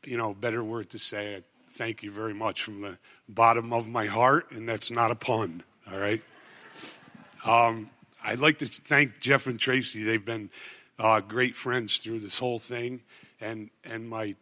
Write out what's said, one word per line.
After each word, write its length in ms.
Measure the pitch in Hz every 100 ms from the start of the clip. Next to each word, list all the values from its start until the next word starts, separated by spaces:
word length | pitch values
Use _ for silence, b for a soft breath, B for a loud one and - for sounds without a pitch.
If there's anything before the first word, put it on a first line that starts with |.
| -
you 100 | 123
know, 180 | 110
better 300 | 98 117 113
word 280 | 110 113 104
to 80 | 110
say, 360 | - 104 104 101
I 80 | - _ _
thank 300 | - 113 110
you 100 | 104
very 220 | 101 110
much 300 | 101 110 95
from 160 | - 101
the 180 | 101 90 b b -
bottom 460 | 104 117 117 117
of 160 | 117 113
my 160 | 120 104
heart, 460 | 104 127 147 165
and 180 | 117 113
that's 200 | 110 -
not 220 | 117 113
a 40 | 120
pun, 480 | - 113 101 82 - _ -
all 80 | 95
right? 220 | 101 113 - - B B B B B B B - - -
Um, 460 | 110 117 117 113 107 _ _ _
I'd 160 | 110 117
like 200 | 147 151
to 60 | 131
thank 540 | - - 143 143 104
Jeff 260 | 123 139 135
and 140 | 117
Tracy. 440 | - 127 120 113
They've 200 | 107 113
been, 260 | 104 113 101 B B B B _
uh, 220 | 110 110
great 380 | 101 120 127 123
friends 400 | 127 123 110 -
through 220 | 110 113
this 200 | 104 -
whole 200 | 127 117
thing, 420 | - 120 120 127 _ b b b
and, 280 | 107 113 107 _
and 240 | - 113 117
my 300 | 110 107 98